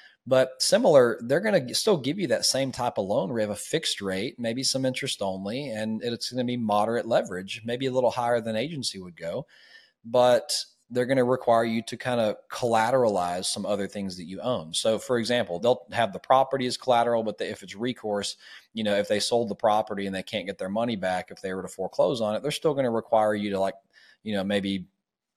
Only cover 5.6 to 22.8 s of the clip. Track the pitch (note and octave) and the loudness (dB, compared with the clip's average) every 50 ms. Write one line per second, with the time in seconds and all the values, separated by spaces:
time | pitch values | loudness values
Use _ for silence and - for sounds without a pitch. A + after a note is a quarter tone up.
5.6 | D3 C3 A2 G#2+ A2 A2 A2 G#2+ - A#2+ A#2 A2 - - B2 B2+ A#2+ B2 B2 B2 | -6 -6 -6 -6 -4 -4 -4 -4 -4 -6 -6 -6 -8 -6 -4 -4 -2 -2 -2 -2
6.6 | A2+ G#2 G#2 G#2 G#2+ A2+ A#2 A#2 - A2+ B2 E3+ - - F#2 F2+ G2 G2 - A2+ | 0 2 2 2 2 2 0 -2 -2 0 0 0 0 -2 -6 -8 -8 -10 -12 -10
7.6 | G#2+ A#2 A#2+ B2+ C3+ C3 B2+ B2+ B2 A2+ - B2+ A#2+ A#2+ A#2+ A#2 A2 A2+ A2 A2 | -8 -6 -6 -4 -2 -2 0 2 2 2 2 0 0 0 0 0 0 -2 -2 -2
8.6 | B2+ D#3+ E3+ C#3 A#2 - - F#2+ F2+ F2+ E2 D#2 E2 E2+ F#2 B2+ - _ _ - | -4 -4 -6 -6 -6 -6 -8 -8 -14 -14 -14 -10 -8 -6 -6 -6 -8 _ _ -20
9.6 | - - - - _ _ _ _ - A#2 A#2 B2 B2 B2 B2 A#2+ - - - - | -20 -20 -20 -20 _ _ _ _ -8 0 4 6 6 8 6 4 2 0 -6 -6
10.6 | - - _ _ _ - A#2+ B2 B2 B2 C3+ C3 B2 B2 B2+ B2+ - A#2+ A#2 A#2 | -6 -8 _ _ _ -6 -2 -2 0 2 4 4 4 4 2 2 4 4 4 6
11.6 | A#2 A#2 A2+ A2+ A2+ - B2 - - B2+ B2 A#2 A2 G#2+ G2 - - - - - | 4 2 0 -2 -4 -4 -8 -6 -4 -2 0 2 2 0 0 -2 -8 -12 -6 -2
12.6 | B2+ A#2+ A2+ A2 A2 A#2+ C3+ C3 A#2+ A2 G2+ F2+ F2 F2 F2+ F#2 F#2+ - - G#2+ | 0 2 4 4 4 4 4 4 4 4 2 2 0 0 -2 -2 -4 -4 -4 -4
13.6 | G2 F#2+ G#2 G2+ G2 F#2+ - G#2 G2 F#2+ F2+ F2+ E2 E2+ F#2+ F2+ - B2+ B2 F#2 | -2 -2 -2 -2 -2 -4 -6 -6 -6 -8 -8 -10 -12 -12 -10 -6 -4 -2 -2 -4
14.6 | D#2+ D#2+ F2 - - A2+ A2 G2 - - B2+ A#2 A2 A2 A#2+ B2 G#2+ F2+ F2 F2 | -4 -6 -4 0 2 2 2 2 0 0 -2 0 0 0 0 0 0 -2 -2 0
15.6 | G#2+ A#2+ B2+ - - - - A#2+ A2+ G2+ F#2 F2+ - - C3 C3+ C#3 - C#3 C3 | 2 2 2 2 0 -6 -2 0 0 0 -2 -4 2 4 4 4 4 2 0 -2
16.6 | B2+ B2 A#2 - - B2+ A#2+ A#2 A#2 A#2+ A#2 A#2 A2 G#2+ G#2 - G2 F#2 G#2 - | -2 -2 -4 -4 0 2 4 4 4 4 2 2 0 -2 -4 -4 -6 -6 -8 -10
17.6 | G2+ F2+ F#2+ G2 A#2 B2+ A#2+ - - G#2+ G#2 G2+ F#2+ - - - - - - - | -12 -14 -10 -6 -6 -6 -6 -6 -6 -4 -4 -2 -4 -4 -8 -10 -16 -20 -20 -20
18.6 | - _ - A2 G#2+ G#2 G2+ G2+ G2+ - G#2+ G2+ - - B2 A#2 A#2 G#2 G2 - | -20 _ -6 -4 0 0 2 2 2 2 0 0 0 0 0 0 0 -2 -4 0
19.6 | - G#2+ G#2 A2 G#2+ - G#2 G2 G2 G2 F#2+ F#2+ F#2 - A2+ G#2 F2 G2 F#2+ - | 2 2 4 2 2 -2 -4 -6 -4 -4 -4 -6 -6 -6 -6 -6 -6 -6 -8 -6
20.6 | F#2+ F#2+ G2+ A2 A#2+ B2 A2+ F#2 F#2+ F#2 F#2 F2+ F2 - F#2+ - - F#2+ F#2+ F#2+ | -6 -4 -2 -2 -2 -2 -2 -2 -2 -2 -2 -2 -4 -8 -12 -10 -8 -8 -6 -6
21.6 | F#2 F2+ - - F#2 F2+ - - D3+ F3+ C#3+ A2+ A2 G#2 G#2+ A2 A#2 D3 - - | -8 -10 -8 -8 -8 -6 -2 0 0 2 2 0 -2 -2 -2 -2 -4 -4 -4 -2
22.6 | - D#3+ C#3 C#3 | 0 0 0 0